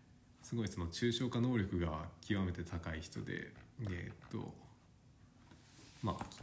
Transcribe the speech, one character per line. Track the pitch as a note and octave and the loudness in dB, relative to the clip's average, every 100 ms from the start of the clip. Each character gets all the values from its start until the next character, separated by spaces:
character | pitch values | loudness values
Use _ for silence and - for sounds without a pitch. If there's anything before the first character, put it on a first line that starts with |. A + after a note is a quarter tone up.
| - - - - | -20 -20 -20 -14
す | - | -2
ご | A#2+ | 0
い | G#2 | 2
そ | - | 2
の | E2+ | 0
抽 | - A#2+ A2+ | 4 4 4
象 | B2 | 2
化 | A#2 | 4
能 | B2 A#2 | 6 6
力 | F#2+ F2+ | 4 4
が | E2+ D#2 E2+ - | 4 2 -4 -8
極 | - G2+ | 0 4
め | F#2 | 4
て | E2+ | 0
高 | E2+ E2+ E2+ | -2 -2 -2
い | D#2+ | -4
人 | - - | -4 -6
で、 | - - - - - - | -4 -4 -6 -12 -14 -4
え | G#2 F2+ - | -2 -2 -4
ー | |
っ | - - | -8 -6
と、 | - - - - - - - - - - - - - - - - - | -6 -4 -10 -16 -20 -20 -20 -20 -20 -20 -20 -20 -20 -20 -18 -16 -2
ま | - - | 0 0
あ、 | - - | -4 -8